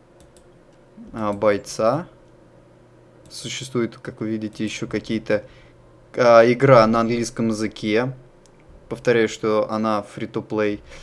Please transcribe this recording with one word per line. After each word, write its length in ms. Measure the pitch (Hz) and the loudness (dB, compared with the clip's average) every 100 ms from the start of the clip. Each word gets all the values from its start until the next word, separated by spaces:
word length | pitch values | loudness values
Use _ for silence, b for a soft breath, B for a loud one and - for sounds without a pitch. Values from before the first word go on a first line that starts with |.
| _ _ - - _ - _ _ _ - 226 | _ _ -20 -20 _ -20 _ _ _ -20 -16
а, 180 | 113 107 | -8 -6
бойца. 720 | 101 107 101 - - 110 143 175 - - - - - _ - - - - _ - | -2 0 0 -6 -4 -2 -2 -6 -18 -20 -20 -20 -20 _ -20 -20 -20 -20 _ -20
Существует, 680 | - 120 - - 123 113 - | -16 -12 -12 -8 -4 -6 -8
как 240 | - - | -16 -10
вы 80 | 110 | -8
видите, 340 | 110 107 - | -6 -8 -8
ещё 240 | 107 - 113 | -8 -8 -8
какие-то, 560 | 107 - 110 110 104 - B B B - - - - | -8 -4 -6 -2 -4 -4 B B B -20 -20 -12 0
а, 300 | 120 117 117 | 6 8 8
игра 400 | 123 135 123 110 | 4 6 8 6
на 160 | 117 | 2
английском 460 | 113 120 113 - 113 | 0 -2 -4 -4 -4
языке. 680 | 107 110 - 110 107 131 131 - _ - _ - - - | -4 -6 -6 -2 0 0 -6 -18 _ -20 _ -20 -20 -14
Повторяю, 400 | 117 - 117 110 | -6 0 2 0
что 420 | - 113 107 104 | -2 -2 0 0
она 360 | 107 110 107 101 - | -2 -2 -2 -4 -12
free-to-play. 640 | 110 113 110 107 104 104 B B | -10 -10 -6 -2 -2 -4 B B